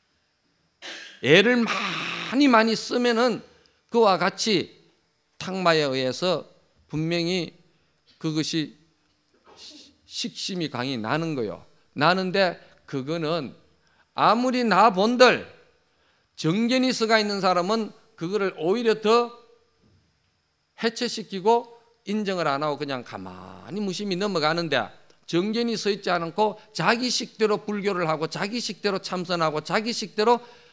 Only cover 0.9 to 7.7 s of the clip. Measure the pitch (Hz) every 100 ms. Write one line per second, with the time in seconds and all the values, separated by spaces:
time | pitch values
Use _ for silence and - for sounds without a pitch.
0.9 | - - - 127 180 220 247 220 - -
1.9 | - - - - 247 285 226 226 214 -
2.9 | 247 240 226 247 151 - _ _ _ _
3.9 | 233 208 175 185 - 226 175 - - _
4.9 | _ _ _ _ - 185 190 170 160 143
5.9 | 131 127 123 185 156 - _ _ _ _
6.9 | 151 160 170 170 185 - - _